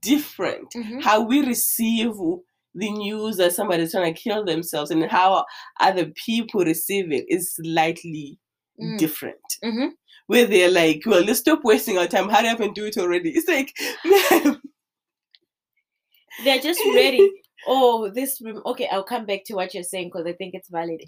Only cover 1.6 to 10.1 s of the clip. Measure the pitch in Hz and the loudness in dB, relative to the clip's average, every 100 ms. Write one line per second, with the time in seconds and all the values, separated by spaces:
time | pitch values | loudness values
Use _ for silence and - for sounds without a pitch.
1.6 | - - 226 226 233 202 165 180 _ _ | -2 -2 0 0 -2 -4 -4 -4 _ _
2.6 | _ 170 208 208 202 214 220 185 175 170 | _ -8 -6 -4 -6 -6 -6 2 2 2
3.6 | 208 170 165 190 170 165 233 214 202 160 | -2 0 -2 -2 -2 -2 -4 -4 -2 -4
4.6 | 165 156 147 160 156 180 185 185 - - | -4 -6 -2 -2 0 2 4 2 -2 -10
5.6 | - - 190 185 160 - - 226 226 214 | -14 0 2 2 -4 -6 -6 -4 -2 -2
6.6 | 165 160 - 196 180 135 - 180 170 - | 0 0 -2 -2 -2 -4 -2 -4 -4 -8
7.6 | 165 160 160 165 170 156 143 - _ _ | -4 0 0 -2 -10 -12 -12 -18 _ _
8.6 | _ - 220 214 - - - - - - | _ -12 -8 -2 -2 -4 -12 -14 -12 -8
9.6 | 226 226 294 - _ | -6 -4 -4 -6 _